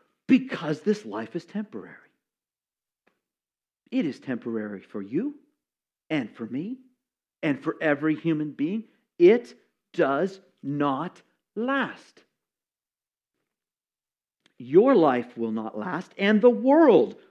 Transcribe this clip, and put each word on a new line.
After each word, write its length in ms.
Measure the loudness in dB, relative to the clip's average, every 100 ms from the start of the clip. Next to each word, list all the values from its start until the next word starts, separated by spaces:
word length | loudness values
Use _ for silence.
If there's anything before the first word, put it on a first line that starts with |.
| _ _ 2
because 540 | 2 2 -10 -8 -6
this 240 | -2 -4
life 320 | -4 -12 -10 -12
is 80 |
temporary. 520 | -10 -12 -12 -14 -16 -20 _ _ _ _ _ _ _ _ _ _ _ _ _ _ _ _ _ _ -8
It 160 | -4 -4
is 120 | -6
temporary 640 | -8 -8 -6 -8 -8 -12
for 220 | -14 -14
you 320 | -6 -6 -6 -10 _ _ _ _ _ _ -8
and 220 | -6 -6
for 160 | -12 -10
me 320 | -10 -10 -12 _ _ _ _ _ -8
and 200 | -6 -4
for 140 | -6 -4
every 340 | -4 -2 -2
human 380 | -2 -4 -4 -6
being. 320 | -6 -6 -6 -10 _ _ 4
It 360 | 6 6 0 -20 _ _ _
does 480 | -4 -2 0 -4 -8 _ _
not 580 | -8 -4 -2 -4 -8 _ _ _ _
last. 680 | -8 -4 -4 -4 -10 _ _ _ _ _ _ _ _ _ _ _ _ _ _ _ _ _ _ _ _ _ _ _ _ _ -20
Your 360 | 2 4 6
life 420 | 6 4 2 -4 -6
will 160 | -6
not 240 | -6 -8 -8
last, 360 | -8 -8 -10 -2
and 240 | 2 6
the 80 | 6
world 680 | 4 4 6 6 6 4 -6 _